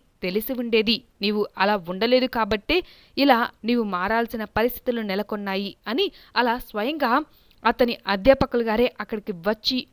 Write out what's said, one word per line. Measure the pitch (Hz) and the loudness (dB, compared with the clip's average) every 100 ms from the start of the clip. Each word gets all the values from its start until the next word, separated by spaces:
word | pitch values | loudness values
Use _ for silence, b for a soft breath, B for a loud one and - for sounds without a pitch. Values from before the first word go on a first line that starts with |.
| _ _ | _ _
తెలిసి | 185 196 220 | -4 -2 -2
ఉండేది. | 247 233 220 214 226 - - | -4 0 2 2 0 -4 -6
నీవు | 202 208 - - | -2 -2 -2 0
అలా | 196 208 165 | 0 0 -4
ఉండలేదు | 185 233 254 247 | -4 2 2 2
కాబట్టే | 233 208 214 - 349 - B B B | -2 -2 -2 0 -2 -2 B B B
ఇలా | 277 233 240 - 214 | 4 4 2 -4 -2
నీవు | 240 | 0
మారాల్సిన | 208 180 190 226 233 226 | 0 -2 -2 -2 -2 -6
పరిస్థితులు | 208 - 247 - - 233 | -6 -2 -2 -2 -4 -4
నెలకొన్నాయి" | 208 190 208 208 202 190 202 - 208 | -4 -4 -4 -6 -6 -6 -6 -10 -6
అని | 269 392 B B 220 | -2 -2 B B -2
అలా | 240 247 | 0 -2
స్వయంగా | - 208 233 320 240 262 311 b b b 226 | -6 -6 -4 -2 0 0 -2 b b b 0
అతని | - 240 - - | 2 0 0 -4
అధ్యాపకులు | 196 226 269 262 240 | 2 6 6 4 0
గారే | 226 214 247 - | 0 0 0 -2
అక్కడికి | 208 214 208 | -8 -8 -8
వచ్చి | 175 190 214 - 254 - | -6 -4 -2 -2 -4 -6